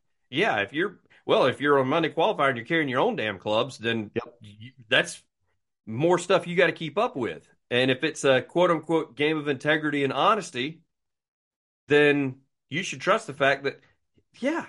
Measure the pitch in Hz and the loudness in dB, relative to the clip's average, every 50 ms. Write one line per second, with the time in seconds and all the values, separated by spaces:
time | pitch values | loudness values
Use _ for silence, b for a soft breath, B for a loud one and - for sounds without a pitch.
0 | _ _ _ _ _ _ 120 147 208 220 135 104 101 101 131 151 185 208 175 - | _ _ _ _ _ _ -4 -2 0 0 0 -2 -2 -4 -4 -4 -6 -6 -6 -12
1 | _ _ b b b b 156 220 165 127 113 - 135 147 143 139 131 127 151 170 | _ _ b b b b 2 4 4 2 0 0 2 2 4 4 2 2 0 0
2 | 160 147 - 160 170 214 196 156 143 135 127 117 110 - 170 165 151 135 123 131 | 0 0 0 0 0 0 0 2 0 0 0 -2 -4 -4 -2 -2 -2 0 0 0
3 | 170 233 226 147 110 107 98 90 - 107 107 113 127 131 - - 110 117 117 113 | 0 0 -2 -2 -4 -4 -6 -6 -4 -2 0 0 0 -2 -6 -6 -4 -4 -4 -4
4 | 104 104 - 113 - - - _ 113 104 101 107 110 127 - - 113 104 123 147 | -4 -6 -8 -8 -10 -10 -12 _ -20 -20 -20 -20 -20 -20 -20 -20 -4 0 0 0
5 | 175 175 - - _ _ _ _ _ _ _ _ _ _ _ _ _ 104 113 120 | 0 0 -6 -16 _ _ _ _ _ _ _ _ _ _ _ _ _ -10 -4 0
6 | 156 175 185 175 - - 196 165 - 175 175 180 175 165 160 - 165 147 - - | 2 2 2 2 2 2 0 0 0 0 0 2 2 2 0 -2 -8 -6 -4 -2
7 | 135 - - 143 117 92 80 73 - _ _ _ _ - 123 123 127 131 127 127 | -2 -2 -2 -4 -6 -6 -6 -10 -16 _ _ _ _ -2 0 2 2 2 2 0
8 | - 156 156 - - 139 131 127 123 - - 170 180 175 170 156 135 - 165 160 | -2 -4 -4 0 2 2 4 2 2 0 0 2 2 2 2 0 -2 -2 -2 -2
9 | 151 - 117 127 143 156 160 156 143 147 143 - - 147 156 156 151 151 143 143 | -2 -4 -4 -2 -2 0 0 -2 -2 -4 -4 -2 0 0 0 0 0 -2 -2 -2
10 | 139 131 123 135 156 196 220 208 170 - - 120 127 156 165 - _ _ _ _ | -2 -2 0 0 2 2 2 0 -2 -6 -8 -8 -8 -8 -8 -14 _ _ _ _
11 | _ _ _ _ _ _ _ _ _ _ _ _ _ _ _ _ _ - 147 147 | _ _ _ _ _ _ _ _ _ _ _ _ _ _ _ _ _ 2 4 6
12 | 147 143 143 143 139 135 131 - _ _ _ _ _ - 131 170 190 - - 131 | 6 6 4 2 0 -2 -6 -8 _ _ _ _ _ -10 -8 -8 -8 -8 -10 -4
13 | - 180 202 220 - - 135 139 139 139 139 139 139 135 - - _ _ _ _ | 0 0 0 0 -2 -6 -4 0 2 2 2 0 -2 -6 -6 -8 _ _ _ _
14 | _ _ _ _ _ _ _ - 233 277 330 330 - | _ _ _ _ _ _ _ -6 -4 -4 -4 -4 -6